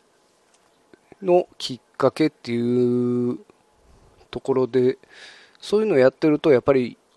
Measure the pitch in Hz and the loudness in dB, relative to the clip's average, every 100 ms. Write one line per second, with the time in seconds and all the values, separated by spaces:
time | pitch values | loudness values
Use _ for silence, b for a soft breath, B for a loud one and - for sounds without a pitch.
0 | _ _ _ _ _ _ _ _ _ _ | _ _ _ _ _ _ _ _ _ _
1 | _ _ 190 180 - - - 127 _ - | _ _ 0 0 0 -8 -14 -14 _ -2
2 | 135 - 156 - - 120 120 123 123 123 | -2 0 -4 -4 -8 -4 -2 0 0 0
3 | 123 123 120 123 - _ _ _ _ _ | -2 -4 -4 -6 -12 _ _ _ _ _
4 | _ _ _ - - 131 127 127 127 - | _ _ _ -10 -4 -2 -2 0 0 -2
5 | _ B B B B B - 208 220 151 | _ B B B B B -6 -2 0 4
6 | 127 - 160 151 165 127 131 135 120 - | 2 2 0 2 2 2 4 0 0 -8
7 | _ | _